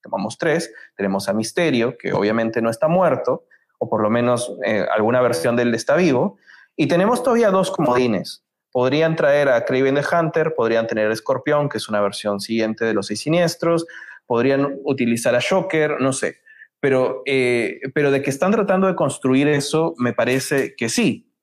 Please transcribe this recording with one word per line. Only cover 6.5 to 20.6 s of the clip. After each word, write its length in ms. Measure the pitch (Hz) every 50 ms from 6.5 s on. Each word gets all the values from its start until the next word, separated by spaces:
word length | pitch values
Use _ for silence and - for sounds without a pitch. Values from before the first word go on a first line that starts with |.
| - - - _ _
y 120 | - 156
tenemos 360 | 131 175 175 190 220 247 240 -
todavía 260 | 277 233 233 233 202
dos 220 | 190 190 180 -
comodines. 720 | - - 151 123 123 127 127 120 104 87 80 - - - _ _ _ _ _ _
Podrían 440 | - 127 123 127 139 151 160 165 165
traer 340 | 156 156 143 143 147 143 135
a 160 | 127 147 -
Kraven 300 | - 131 127 135 135 135
the 80 | 143 143 - 180
Hunter, 380 | 170 165 156 - 165 151 - -
podrían 300 | - 117 113 113 113 113
tener 240 | 113 117 110 107 107
a 40 | 110
Escorpión, 560 | 110 - - 131 120 - 147 151 147 147 139
que 100 | - 110
es 100 | - -
una 120 | 107 104
versión 380 | 104 98 - - - 104 104 101
siguiente 460 | 101 - 113 113 110 110 110 - 113
de 80 | 113 104
los 140 | 101 98
seis 140 | - 104 -
siniestros, 640 | - 147 165 175 175 160 - - 165 170 170 165 165 - - - - - - - _
podrían 500 | - 120 117 120 135 135 135 143 143 139 - -
utilizar 520 | 151 131 120 123 117 117 117 - 127 120
a 40 | 123
Joker, 580 | - - 190 190 - - - 156 151 151 147 -
no 140 | 131 135 127
sé. 240 | - 110 85 - - _ - - - - _ _ _
Pero, 420 | - 139 131 131 127 - - - -
eh, 560 | 139 135 131 127 123 120 120 113 - - - - 135 -
pero 160 | 156 143 139
de 120 | 139 139
que 80 | 143 147
están 240 | 131 - 185 190 214
tratando 340 | 220 196 - 185 190 196
de 80 | 190 180
construir 540 | - - 131 - - - 131 131 135 147 147
eso, 460 | 147 139 139 - - 156 165 165 -
me 160 | - 123 120 110
parece 640 | - 117 123 127 135 135 - 151 139